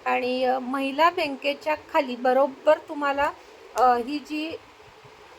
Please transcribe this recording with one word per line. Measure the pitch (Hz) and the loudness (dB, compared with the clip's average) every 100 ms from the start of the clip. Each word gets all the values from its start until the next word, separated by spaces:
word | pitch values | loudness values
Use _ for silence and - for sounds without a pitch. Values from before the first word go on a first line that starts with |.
| - | -2
आणि, | 254 247 254 | -2 -2 0
अ, | 254 262 | 0 -2
महिला | 247 269 269 269 330 | -4 -4 -4 2 2
बँकेच्या | 349 302 269 285 285 - 302 - | 2 -4 -4 -4 -4 -4 -4 -2
खाली | 320 269 240 | -2 0 -2
बरोबर | 254 254 277 269 294 311 | 2 4 2 2 2 2
तुम्हाला, | 330 302 285 277 294 - - - - - | 0 -6 -2 0 -2 -4 -16 -20 -8 2
अ, | 254 240 | 4 4
ही | 240 294 | 0 -8
जी | 262 302 311 - - - - - - - - | -8 -8 -8 -10 -16 -20 -20 -20 -20 -20 -20